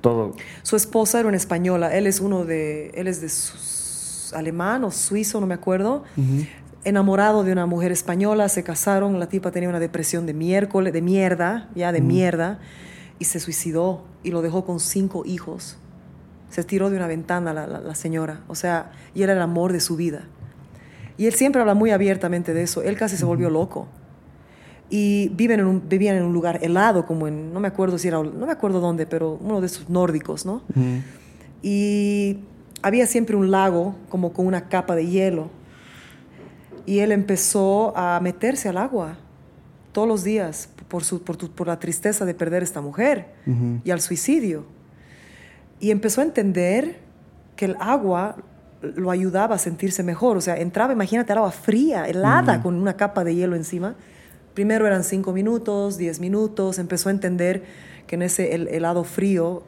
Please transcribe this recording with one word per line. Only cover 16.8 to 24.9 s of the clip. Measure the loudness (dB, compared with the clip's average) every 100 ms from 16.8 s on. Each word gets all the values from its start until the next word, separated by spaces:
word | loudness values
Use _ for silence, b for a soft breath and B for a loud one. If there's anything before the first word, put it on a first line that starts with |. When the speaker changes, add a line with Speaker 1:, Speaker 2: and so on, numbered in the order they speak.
| 0
Speaker 2:
de | 0
una | -2
ventana | -4 -2 -2 -2
la, | -4 -6
la, | -8
la | -8 -8
señora, | -4 -4 -4 -8 -12
o | -6
sea, | -2 -2 -4 B B -2
y |
era | 2
el | 4
amor | 2 2 0
de | 0
su | -2 -2
vida. | -2 -4 -14 -18 -20 -20 -20 B B B B 0
Y | 0
él |
siempre | 4 4 4
habla | 4
muy | 6 6
abiertamente | 4 4 2 0 -2 0
de | -2
eso, | -2 -2
él | -2 -2
casi | -2 0
se |
Speaker 1:
Ujú. | 0
Speaker 2:
volvió | 2 2
loco. | 0 -2 -6 -12 -18 -20 -20 -20 B B B B B
Y | -4